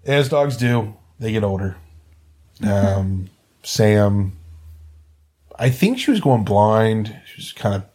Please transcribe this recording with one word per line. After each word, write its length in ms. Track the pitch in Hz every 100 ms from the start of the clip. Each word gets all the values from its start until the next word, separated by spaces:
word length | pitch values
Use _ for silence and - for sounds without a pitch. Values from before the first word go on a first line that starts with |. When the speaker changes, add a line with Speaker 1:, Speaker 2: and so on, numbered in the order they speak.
| -
Speaker 1:
as 240 | 143 131
dogs 280 | 151 143 113
do, 360 | 120 120 107 - _ _
they 120 | 117
get 120 | 110
older. 320 | 101 95 98 90 - - _ _ _ _ _ _
Speaker 2:
Mm-hmm. 400 | 104 101 98 98
Speaker 1:
Um, 300 | 95 95 92 _ _ _
Sam, 720 | - - 107 104 101 101 98 - - - - - - - _ _ _ _ _ -
I 140 | 127
think 260 | 127 196 262
she 140 | -
was 80 | 226
going 220 | 151 120
blind. 640 | 104 101 104 110 110 110 107 - -
She 120 | -
was 140 | -
kinda 340 | - 107 98 98